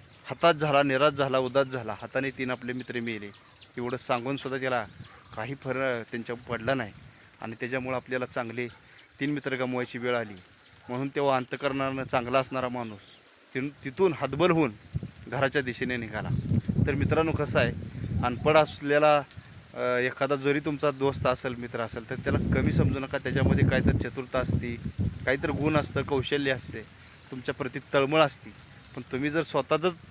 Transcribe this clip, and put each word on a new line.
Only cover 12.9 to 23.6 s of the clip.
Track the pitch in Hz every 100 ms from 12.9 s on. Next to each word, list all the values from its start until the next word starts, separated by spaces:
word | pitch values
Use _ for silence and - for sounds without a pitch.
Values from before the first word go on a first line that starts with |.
| 101 - - - - -
तिन-, | 135 143 -
तिथून | 139 131 185 131
हतबल | 135 139 180
होऊन | 165 135 104 - - - - -
घराच्या | 123 135 147
दिशेने | 127 113 123 123
निघाला. | 110 107 92 - - - - - 147
तर |
मित्रांनो, | 139 139 156 160
कसं | 151 147 151
आहे, | 120 113 - - - -
अनपढ | 123 117 147 160
असलेला | 147 - 143 147 151 147 131 - - - -
अ, | 123
एखादा | 123 123 127 - 135 139
जरी | 139 143
तुमचा | 156 143 147
दोस्त | 135 139 135 139
असेल, | 127 135 120
मित्र | 120 120
असेल, | 113 120 110
तर | 127
त्याला | 139 - - 131
कमी | 127
समजू | - - 135
नका. | 135 139
त्याच्यामध्ये | 127 135 131 135